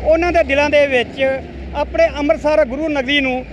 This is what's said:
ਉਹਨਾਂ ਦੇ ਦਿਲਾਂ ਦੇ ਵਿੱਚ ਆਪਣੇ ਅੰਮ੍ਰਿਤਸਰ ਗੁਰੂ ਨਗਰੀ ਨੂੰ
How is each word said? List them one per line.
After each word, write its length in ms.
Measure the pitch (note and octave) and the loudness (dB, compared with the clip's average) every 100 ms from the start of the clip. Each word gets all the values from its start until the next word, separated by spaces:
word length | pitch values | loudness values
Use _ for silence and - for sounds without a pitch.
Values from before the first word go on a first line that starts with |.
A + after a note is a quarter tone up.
ਉਹਨਾਂ 280 | - E4 F4 | 2 2 2
ਦੇ 120 | E4+ | 2
ਦਿਲਾਂ 260 | C#4 C#4 D4 | 2 2 2
ਦੇ 160 | D4 C#4+ | 4 4
ਵਿੱਚ 340 | B3+ A3+ - C4+ C4+ B3 - - C#4+ | 2 -2 -2 -2 -2 -8 -14 -10 -6
ਆਪਣੇ 320 | D4 E4 E4 | -4 0 0
ਅੰਮ੍ਰਿਤਸਰ 540 | C#4 C#4+ D#4+ D4 D4+ C#4 | 0 -2 0 2 2 0
ਗੁਰੂ 220 | C4+ D#4 | -2 -2
ਨਗਰੀ 300 | C#4+ B3 C#4+ | -2 0 0
ਨੂੰ 220 | C4 B3+ B3+ | 0 -4 -6